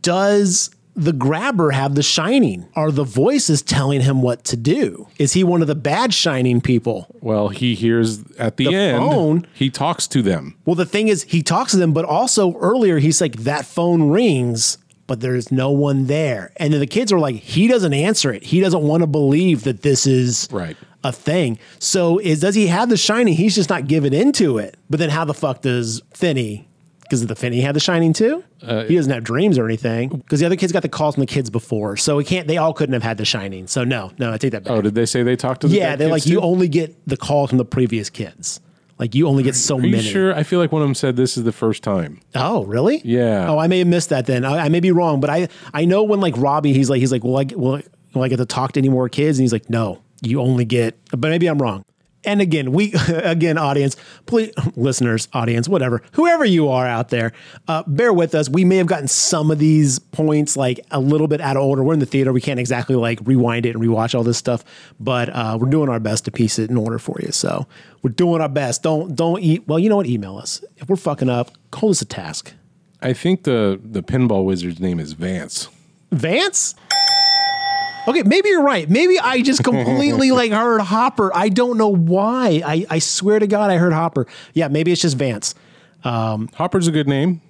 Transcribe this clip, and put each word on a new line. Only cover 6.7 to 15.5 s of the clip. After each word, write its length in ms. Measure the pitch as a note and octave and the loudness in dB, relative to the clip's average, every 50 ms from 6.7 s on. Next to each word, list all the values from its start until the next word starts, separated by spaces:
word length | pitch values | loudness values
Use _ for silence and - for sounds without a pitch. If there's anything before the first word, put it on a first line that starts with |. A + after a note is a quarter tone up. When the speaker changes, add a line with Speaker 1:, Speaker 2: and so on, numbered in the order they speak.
| B2+ A#2 A2+ A#2+ A2 A2+ - _ - - | 0 0 0 -2 -6 -6 -8 _ -20 -12
Speaker 2:
Well, 280 | - A#2 G#2+ G#2 G#2 G#2 | -6 -2 0 0 0 -2
he 260 | G2 - B2+ B2 A#2 | -2 -2 -2 -2 -2
hears 460 | F2+ A2+ A#2 A#2 A#2 A2+ A2+ A2 G#2 G#2+ - - - | 0 0 2 2 2 2 0 -2 -6 -12 -20 -10 -6
at 180 | A#2+ A2+ - - | -4 -4 -2 -2
the 80 | C3+ | 0
Speaker 1:
The 80 | C#3 F3 | 0 2
Speaker 2:
end, 240 | F#3+ G3+ F3+ B2+ A#2+ | 2 2 0 0 0
Speaker 1:
phone. 480 | - C#4 D4+ A#3+ E3+ D3+ D3+ E3+ E3+ - _ | 0 2 2 2 2 2 0 0 -2 -6 _
Speaker 2:
he 160 | - C3+ C3+ | -2 -2 -2
talks 360 | - - C#3 D#3+ E3+ - - - | -2 -2 -2 -2 -2 -4 -6 -2
to 140 | - C#3 A2+ | 0 0 2
them. 340 | G2 F#2 D#2+ C#2 C#2+ - _ _ | 2 0 -2 -4 -10 -18 _ _
Speaker 1:
Well, 80 | - F3 | -2 0
the 80 | E3 F3+ | 0 -2
thing 220 | F3 - G#3 A3 A3 | -2 -2 0 2 2
is, 140 | G#3 F3 - | 0 0 -2
he 200 | - - E3+ D3+ | -2 -2 -2 0
talks 280 | - E3 G3 C4 - - | 0 0 0 0 0 2
to 60 | F#3+ | 2
them, 140 | F3+ E3 D3 | 2 2 2
but 120 | D#3+ E3 | 0 0
also 500 | D3+ D3+ F3+ A#3+ B3 - A3 G3+ F3+ E3+ - | 0 0 0 0 0 2 2 2 0 0 0
earlier 400 | - F3+ A3+ C4 A3+ F#3+ E3+ D3+ | 0 0 2 4 2 2 4 4
he's 220 | C#3 D#3 D#3 - | 2 2 2 2
like, 160 | F#3 D3+ A2+ A2 | 0 -2 -4 -4
"That 260 | A2 B2+ C#3+ D3 C3 | -4 -4 -4 -4 -6
phone 460 | - - - E3+ F3 F3 E3 D#3 C#3+ | -6 -4 -2 0 2 2 4 4 4
rings, 680 | D3+ G3+ B3 A3+ D#3+ C3 B2 A#2+ A#2 A2+ - - - - _ _ _ _ _ | 4 4 4 2 2 2 0 -2 -2 -2 -2 -4 -4 -6 _ _ _ _ _
but 140 | - B2+ A2 | -8 -8 -6
there's 300 | A#2 B2+ B2+ B2 A2+ - | -4 -4 -2 -4 -2 -2